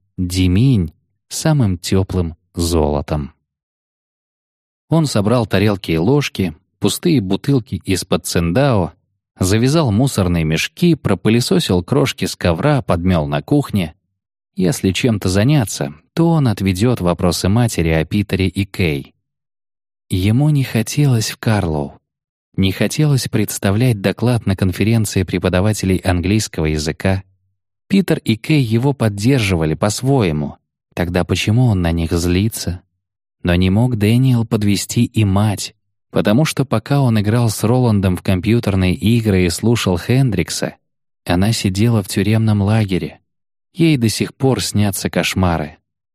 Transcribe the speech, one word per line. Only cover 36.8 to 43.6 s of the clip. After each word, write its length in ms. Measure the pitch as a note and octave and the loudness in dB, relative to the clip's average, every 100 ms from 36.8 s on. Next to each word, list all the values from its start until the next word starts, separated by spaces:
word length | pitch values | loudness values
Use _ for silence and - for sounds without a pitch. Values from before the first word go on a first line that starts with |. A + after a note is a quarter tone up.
| - C#3+ | 0 0
он 180 | C3 A2 | 2 2
играл 300 | G#2 A#2+ A#2 | 2 2 0
с 140 | - | 0
Роландом 520 | G#2+ B2+ B2 G#2 F#2+ F2+ | 0 2 2 2 0 -2
в 60 | |
компьютерные 720 | - F#2 F#2 A#2 A2 G2 F#2 | -2 -2 2 0 2 0 0
игры 520 | F2 G2+ A#2 A2 F#2+ F2+ | 0 2 2 2 2 2
и 40 | |
слушал 480 | - A2 A#2+ - F2+ | 0 0 0 0 -2
Хендрикса, 800 | - B2 C3+ F2 E2+ - - - _ _ _ _ - | 0 0 2 0 -4 -4 -8 -8 _ _ _ _ -4
она 280 | F2+ G2+ | 0 0
сидела 500 | A#2 G2+ F#2+ A#2 A2+ | 0 -2 0 2 0
в 60 | F#2+ | -2
тюремном 520 | - G2 A2 A2 G#2 | -2 0 0 2 2
лагере. 600 | G2 A2 G2+ F2+ D#2+ - _ _ _ _ | 2 2 0 -2 -4 -12 _ _ _ _